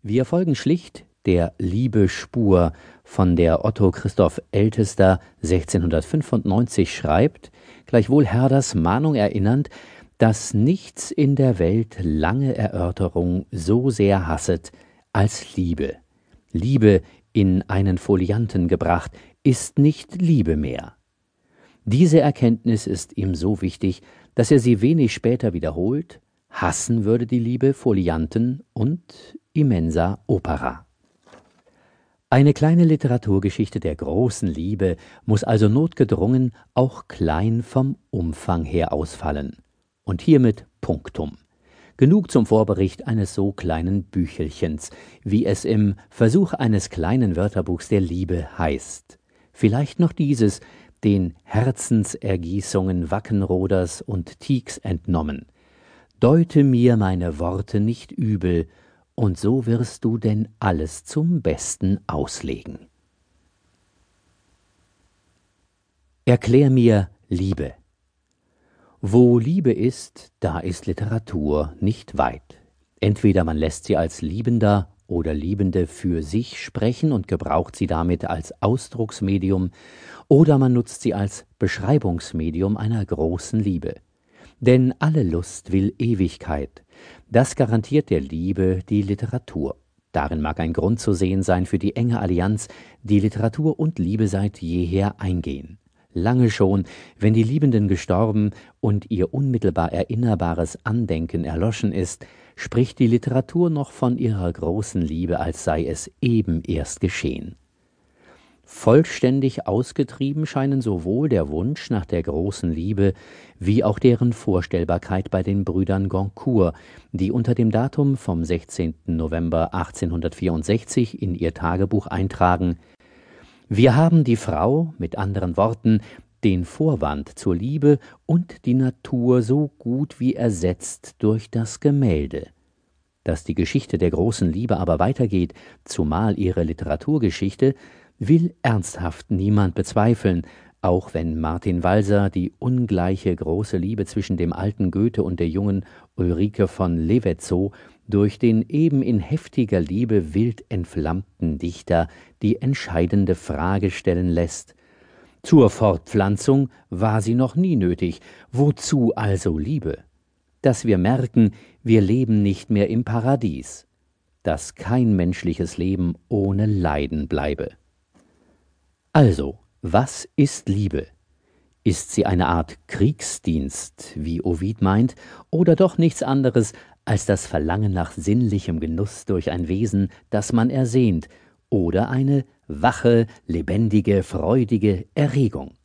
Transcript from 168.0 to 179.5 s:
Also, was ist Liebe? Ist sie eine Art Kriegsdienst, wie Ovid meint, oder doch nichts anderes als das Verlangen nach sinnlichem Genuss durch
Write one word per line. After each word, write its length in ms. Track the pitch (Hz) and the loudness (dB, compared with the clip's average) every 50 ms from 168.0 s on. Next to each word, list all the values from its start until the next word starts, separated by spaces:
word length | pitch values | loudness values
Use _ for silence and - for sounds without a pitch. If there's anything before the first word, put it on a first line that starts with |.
| _ _ _ _ _ _ _ _ _ _ _ _ _ _ _ _ _ _ _ _ _ _ - | _ _ _ _ _ _ _ _ _ _ _ _ _ _ _ _ _ _ _ _ _ _ 4
Also, 440 | 156 143 107 85 71 69 69 - - _ _ _ _ - | 6 6 6 4 2 -2 -6 -8 -12 _ _ _ _ -6
was 440 | 87 78 104 131 - - - - - _ | 0 2 2 2 0 -6 -14 -16 -8 _
ist 320 | - 139 139 - - _ | 0 0 0 0 -8 _
Liebe? 380 | - 98 101 101 95 - 69 - - _ _ _ _ _ _ _ _ _ _ _ _ _ _ _ | -2 -2 0 0 -2 -2 -4 -6 -8 _ _ _ _ _ _ _ _ _ _ _ _ _ _ _
Ist 280 | 110 - - - - - | -2 -2 -2 -6 -6 -2
sie 120 | - 92 | -2 0
eine 220 | - 92 87 90 | 2 2 2 2
Art 320 | - 87 82 80 - - _ _ | 2 2 0 -2 -4 -10 _ _
Kriegsdienst, 1300 | - - - 98 131 151 - - - - - _ - 82 78 67 67 - - - - _ - - - - | -14 -2 0 0 0 0 -2 -8 -12 -12 -6 _ -2 -2 -2 -4 -6 -10 -12 -16 -16 _ -20 -20 -16 -12
wie 260 | 78 76 80 82 82 | -10 -8 -6 -6 -4
Ovid 400 | - 90 87 80 90 101 110 - | -2 -4 -4 -2 -4 -6 -4 0
meint, 320 | 98 92 95 107 120 127 - - - - - - - _ | 0 2 4 4 2 0 -2 -8 -20 -20 -20 -20 -12 _
oder 240 | - 160 180 170 165 | -2 2 4 4 6
doch 240 | - 190 180 - - | 4 4 2 2 2
nichts 240 | 165 165 - - 127 | 2 2 2 -2 -4
anderes 500 | 123 135 139 131 127 113 123 110 - - - - _ _ _ _ | -2 0 2 0 2 2 2 0 0 -4 -18 -20 _ _ _ _
als 220 | - 110 98 - | -2 -2 -2 2
das 180 | - 101 - - | 0 -2 -2 -2
Verlangen 480 | - - 78 73 80 87 101 107 101 92 | -4 -4 -2 -2 -2 -2 0 0 0 0
nach 200 | 90 82 - - | -2 -4 -4 -8
sinnlichem 640 | - 80 98 104 123 123 107 101 98 - - 85 80 | -6 -2 0 0 2 2 0 0 -2 -2 -4 -4 -4
Genuss 460 | 82 80 82 82 104 107 - - - | -4 -4 -4 -4 -4 -6 -8 -14 -6
durch 260 | - 98 87 80 - | -4 -4 -2 -2 -4